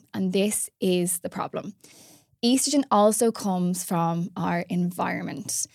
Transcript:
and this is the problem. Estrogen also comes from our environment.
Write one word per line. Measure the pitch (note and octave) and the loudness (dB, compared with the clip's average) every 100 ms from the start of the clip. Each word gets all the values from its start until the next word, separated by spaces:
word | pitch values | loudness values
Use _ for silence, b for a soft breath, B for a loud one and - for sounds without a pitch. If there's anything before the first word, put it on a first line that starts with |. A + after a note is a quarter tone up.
| _ | _
and | G#3+ F#3+ | -4 0
this | G3 G3+ - - - | 2 0 -2 -6 -4
is | F#3+ F3+ F3 - | 0 0 0 -4
the | F3+ | -6
problem. | F3+ - - F3+ - b b b b b b | -8 -8 -8 -10 -14 b b b b b b
Estrogen | A#3+ C4 C#4 C#4+ C4+ | 2 2 2 0 4
also | G#3 G#3 G#3+ A#3 | 6 6 6 2
comes | A3+ G3+ F#3 F3+ F3+ | 0 -2 0 0 -2
from | - E3+ E3 E3+ F3+ - | -2 0 0 0 -4 -4
our | E3+ F3 - | -2 -2 -2
environment. | F3+ F3 F3 F#3 - E3 - - - - | -2 -2 -2 -2 -4 -6 -8 -6 -6 -6